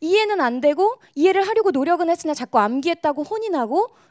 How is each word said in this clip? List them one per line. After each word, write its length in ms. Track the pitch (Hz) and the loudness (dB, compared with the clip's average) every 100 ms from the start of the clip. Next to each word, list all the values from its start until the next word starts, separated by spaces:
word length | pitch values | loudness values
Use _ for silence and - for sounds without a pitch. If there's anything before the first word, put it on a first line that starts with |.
이해는 400 | 311 403 427 403 | 0 0 2 0
안 180 | 254 247 | 0 0
되고 360 | 294 294 403 508 _ - | 0 2 0 -2 _ 0
이해를 320 | 339 381 392 | 2 2 2
하려고 240 | 440 415 | 2 2
노력은 380 | 277 294 349 339 | 0 0 0 0
했으나 240 | 339 320 | -2 -2
자꾸 260 | 294 247 220 | -6 -2 0
암기했다고 640 | 208 254 285 339 - 277 | 0 0 -2 -2 -2 -4
혼이 260 | 285 440 440 | -6 -6 -4
나고 400 | 330 226 294 480 - _ | -4 -2 -2 -2 -6 _